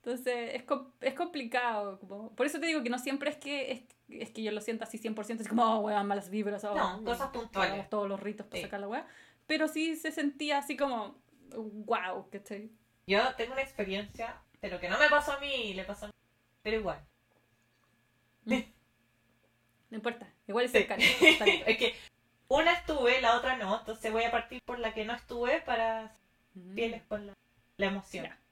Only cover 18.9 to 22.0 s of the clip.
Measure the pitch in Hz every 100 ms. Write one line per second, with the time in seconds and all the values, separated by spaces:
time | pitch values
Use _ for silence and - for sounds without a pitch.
18.9 | _ _ _ _ _ _ _ _ _ _
19.9 | 220 226 226 - _ - 214 247 247 196
20.9 | 214 - - 320 - 214 339 - 226 240
21.9 | -